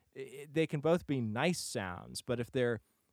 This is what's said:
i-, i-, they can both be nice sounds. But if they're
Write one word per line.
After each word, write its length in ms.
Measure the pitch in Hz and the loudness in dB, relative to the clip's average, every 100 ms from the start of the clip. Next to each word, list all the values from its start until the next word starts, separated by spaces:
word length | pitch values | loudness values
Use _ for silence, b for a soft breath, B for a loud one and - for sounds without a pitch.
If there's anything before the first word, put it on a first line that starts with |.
| _ 131 | _ -14
i-, 40 | |
i-, 260 | 135 131 147 | -12 -12 -4
they 160 | 147 160 | 0 2
can 140 | 156 | 2
both 260 | 147 175 - | 4 4 4
be 140 | 139 | 0
nice 380 | 113 110 160 175 | 0 2 2 2
sounds. 640 | - 123 95 87 57 - | -2 -4 -4 -6 -10 -12
But 160 | - 120 | -4 -2
if 100 | 117 | 0
they're 280 | 131 120 113 - _ _ | 0 0 0 -6 _ _